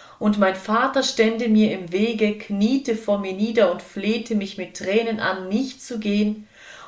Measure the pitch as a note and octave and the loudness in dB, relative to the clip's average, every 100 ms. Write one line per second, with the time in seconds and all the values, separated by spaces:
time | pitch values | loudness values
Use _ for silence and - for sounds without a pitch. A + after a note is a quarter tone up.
0 | - - G#3+ G#3 F#3+ F#3 - A3 C4+ C4+ | -20 -2 0 4 2 2 0 0 2 0
1 | - - A3 A3+ A#3+ G#3+ G#3+ F#3 F3 F3+ | 0 2 2 2 2 4 4 0 -4 0
2 | A3+ A3 G#3+ G#3 - G3+ G#3+ C4+ C4 A3 | 0 2 0 0 -6 0 2 2 0 -2
3 | - G3+ F#3+ F#3+ A3 A3+ F#3+ F#3+ - - | 0 -2 -2 -2 0 4 4 2 -6 -4
4 | G3+ A3+ A3+ G#3+ G3 - F3+ - F#3 G#3 | -2 -2 -2 -2 -2 -8 -10 -8 0 0
5 | A#3 A3 F#3+ F#3+ F#3 A3 C4+ - - A#3 | 0 -2 -2 -2 -2 -2 -2 -6 -6 -4
6 | G#3 G3+ G#3+ G#3+ - - - - | 0 2 2 -2 -10 -20 -20 -20